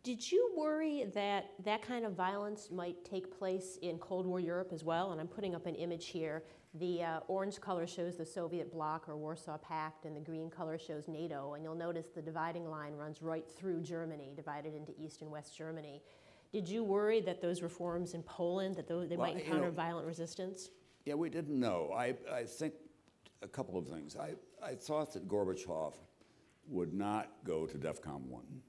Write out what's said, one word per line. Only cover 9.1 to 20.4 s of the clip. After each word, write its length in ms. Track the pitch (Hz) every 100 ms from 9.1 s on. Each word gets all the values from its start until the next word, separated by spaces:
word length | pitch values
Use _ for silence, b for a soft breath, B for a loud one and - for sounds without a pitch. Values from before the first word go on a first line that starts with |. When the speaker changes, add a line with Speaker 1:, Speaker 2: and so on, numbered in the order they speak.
| 151
Speaker 1:
Warsaw 440 | 151 165 170 151
Pact, 460 | - 160 156 156 160
and 120 | 151
the 20 |
green 300 | 156 160 160
color 280 | 165 160 160
shows 280 | 160 151 151
nato. 460 | 156 170 143 139
And 100 | 147
you'll 120 | 156 160
notice 320 | 170 170 165
the 140 | 170
dividing 460 | 156 160 165 170 165
line 280 | 156 147 151
runs 260 | 151 151
right 260 | 160 160 160
through 340 | - 185 165
Germany, 520 | 165 165 165 151 139 143
divided 380 | 151 147 151
into 180 | 151 156 147
East 220 | 156 -
and 80 | 156
West 260 | 151 147 -
Germany. 460 | 160 160 147 143 B B B B B
Did 160 | 220 170
you 160 | 220
worry 380 | 214 196 214 226
that 200 | 185 170
those 200 | 175 180
reforms 520 | 170 - 175 170 175 170
in 80 |
Poland, 520 | - - 175 185 190 170
that 120 | -
tho-, 180 | 170 175
they 100 | 170
Speaker 2:
Well, 120 | 170
Speaker 1:
might 100 | 180
Speaker 2:
you 60 |
Speaker 1:
encounter 240 | 156 160 175
Speaker 2:
know, 40 |
Speaker 1:
violent 360 | 165 165 170 151
resistance? 640 | 165 165 -